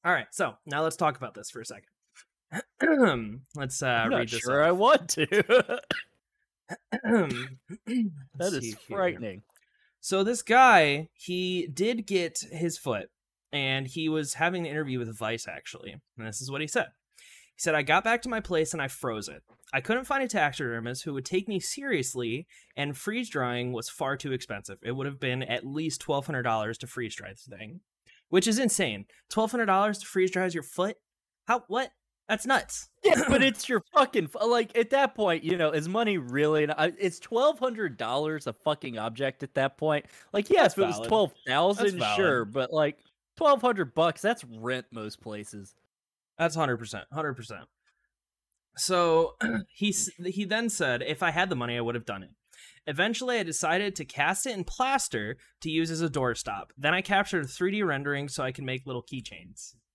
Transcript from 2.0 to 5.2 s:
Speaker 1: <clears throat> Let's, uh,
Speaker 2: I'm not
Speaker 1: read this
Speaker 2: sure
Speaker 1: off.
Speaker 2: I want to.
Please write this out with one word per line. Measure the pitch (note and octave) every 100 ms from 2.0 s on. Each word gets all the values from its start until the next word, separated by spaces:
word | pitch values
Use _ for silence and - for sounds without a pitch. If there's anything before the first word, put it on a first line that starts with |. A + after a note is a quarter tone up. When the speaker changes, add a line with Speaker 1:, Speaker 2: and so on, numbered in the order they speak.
| _ - _ _ _ F3 - _
Speaker 1:
<clears throat> | D#4 D4 A3+ B2+ G#2+ A#2+ -
Let's, | D3 C3+ -
uh, | C3+
Speaker 2:
I'm | A#2+ A2+
not | D#3+
Speaker 1:
read | A#2
this | A#2
Speaker 2:
sure | A#2+ C#3+
Speaker 1:
off. | D#3
Speaker 2:
I |
want | F3+ A3+ D4+ F3
to. | -